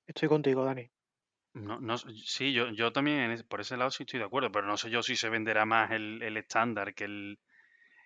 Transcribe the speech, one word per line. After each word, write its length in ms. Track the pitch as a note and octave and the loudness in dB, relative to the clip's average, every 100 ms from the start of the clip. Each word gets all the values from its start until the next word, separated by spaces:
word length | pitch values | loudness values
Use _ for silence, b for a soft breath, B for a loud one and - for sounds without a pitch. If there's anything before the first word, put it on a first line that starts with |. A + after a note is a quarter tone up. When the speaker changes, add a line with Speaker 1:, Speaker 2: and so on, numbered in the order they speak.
| - | -16
Speaker 1:
Estoy 220 | - D3+ | -2 4
contigo, 360 | D3+ C#3 C3 | 4 4 2
Dani. 260 | C3 B2+ A#2+ _ _ _ _ _ _ | 2 -2 -8 _ _ _ _ _ _
Speaker 2:
No, 260 | A2+ G#2 B2 | -12 -8 -6
no 140 | A#2 | -4
s-, 180 | A#2+ A#2+ | -4 -6
sí, 400 | G#2+ - - C3+ | -12 -6 -2 0
yo, 180 | B2 A#2+ | 2 0
yo 220 | G#2+ A#2 | 0 0
también 280 | B2+ D3 D3 | 2 2 2
en 100 | A#2 | 0
ese, 140 | A2+ | -2
por 160 | - G#2 | -4 -6
ese 160 | G#2 B2+ | -4 -2
lado 140 | B2+ | -2
sí 120 | - | -2
estoy 160 | - B2+ | -6 -6
de 60 | G2+ | -2
acuerdo, 260 | C3 A#2+ | 0 0
pero 140 | G2+ G2+ | 0 0
no 100 | G#2 | -2
sé 140 | A#2 | 0
yo 120 | A#2 | 0
si 140 | A2+ A#2 | 0 0
se 140 | A2+ | 0
venderá 340 | A2+ A2 G#2+ | 0 2 4
más 260 | G#2+ A2+ G#2+ | 6 4 4
el, 320 | A2 G#2+ A2+ | 0 -4 -6
el 140 | A2+ G#2+ | -6 -6
estándar 580 | - A2+ A#2 G#2 G2+ | 0 2 2 0 -4
que 100 | - | -6
el, 340 | G#2 G#2 G2+ G2+ _ b b b b b | -8 -6 -10 -12 _ b b b b b